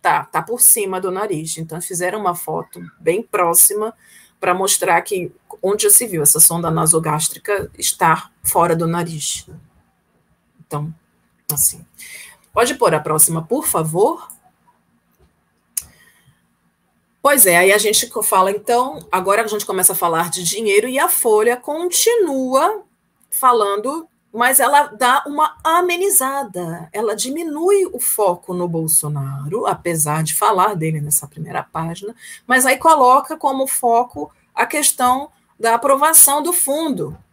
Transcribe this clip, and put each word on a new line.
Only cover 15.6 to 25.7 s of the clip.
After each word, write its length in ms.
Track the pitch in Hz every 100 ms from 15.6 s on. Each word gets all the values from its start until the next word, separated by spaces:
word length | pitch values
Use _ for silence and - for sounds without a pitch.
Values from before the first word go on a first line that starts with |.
| _ - - _ _ _ _ _ _ _ _ _ _ _ _ _
Pois 240 | 269 277
é, 120 | 202 170
aí 140 | 185
a 60 | 208
gente 280 | 208 220 240
co-, 160 | 233
fala, 300 | 202 196 185
então, 520 | 202 - 240 262 302 -
agora 320 | 185 180 208
a 60 | 220
gente 180 | 214 208
começa 260 | 190 -
a 40 | 180
falar 340 | 170 165 175
de 140 | 180
dinheiro 440 | 170 202 220 202 240
e 80 | 262
a 80 | 349
Folha 480 | - 240 214 220 247
continua 1300 | 277 302 359 349 453 466 349 269 254 262 339 427 - _ _ _ _
falando, 800 | - 262 240 202 202 247 311 320 _ _
mas 280 | 220 247 262
ela 260 | 247 285 285
dá 380 | 214 247 269 294
uma 320 | 294 311 -
amenizada, 1200 | 311